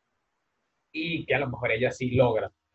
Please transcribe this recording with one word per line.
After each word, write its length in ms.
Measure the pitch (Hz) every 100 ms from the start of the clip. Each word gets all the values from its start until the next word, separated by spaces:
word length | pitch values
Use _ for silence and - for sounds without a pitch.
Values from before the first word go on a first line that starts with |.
| _ _ _ _ _ _ _ _ _
y 340 | 156 165 160 -
que 100 | 135
a 40 |
lo 100 | 135
mejor 220 | 120 117
ella 200 | 113 127
sí 200 | - 127
logra, 400 | 127 123 110 98 - _